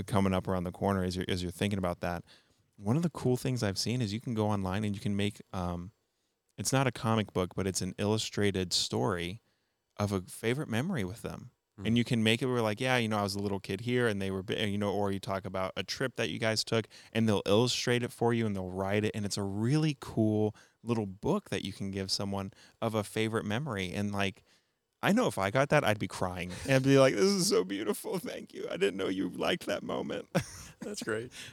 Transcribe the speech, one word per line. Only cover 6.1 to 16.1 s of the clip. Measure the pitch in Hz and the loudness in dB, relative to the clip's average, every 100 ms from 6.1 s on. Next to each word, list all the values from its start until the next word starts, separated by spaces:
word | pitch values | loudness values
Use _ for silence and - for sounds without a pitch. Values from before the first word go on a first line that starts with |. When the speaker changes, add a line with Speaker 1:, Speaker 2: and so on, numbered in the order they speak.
| _ _ _ _ - | _ _ _ _ -8
Speaker 1:
it's | 98 | 0
not | 135 131 | 2 2
a | |
comic | - 113 110 101 | 0 2 2 2
book, | - 92 | 0 0
but | - 95 | 0 -2
it's | 90 | 0
an | 92 - | -4 0
illustrated | 104 107 - - 101 95 92 | 2 2 0 2 2 2 0
story | - - 110 123 90 87 110 _ _ _ _ _ - | 0 0 0 0 0 -4 -8 _ _ _ _ _ -4
of | 101 | 0
a | 98 | 0
favorite | 92 - 113 127 151 | -4 -4 -2 -2 -2
memory | 113 165 165 | -2 0 -2
with | 92 - | -4 -6
them. | - - - _ _ - | -10 -10 -14 _ _ -6
Speaker 2:
Hmm. | 104 | 2
Speaker 1:
And | 117 | 2
you | |
can | 120 117 | 4 4
make | 110 117 | 4 4
it | 131 | 2
where, | 123 | 2
like, | 110 104 | 2 0
"Yeah, | 127 127 | 2 2
you | 113 | 2
know, | 107 | 0
I | |
was | 101 | 0
a | 101 | -2
little | 101 98 | -2 -4
kid | - 98 | -4 -6
here," | 117 123 120 | 0 2 2
and | 101 | 0
they | 95 | -2
were, | 95 | -4
bi-, | 92 - | -4 -2
you | 101 101 | -2 0
know, | 101 | 0
or | 95 101 | 0 -2
you | 98 | -2
talk | - 98 92 | -4 -4 -4
about | 95 92 | -4 -4
a | - | -4
trip | 95 - 131 | -6 -4 -4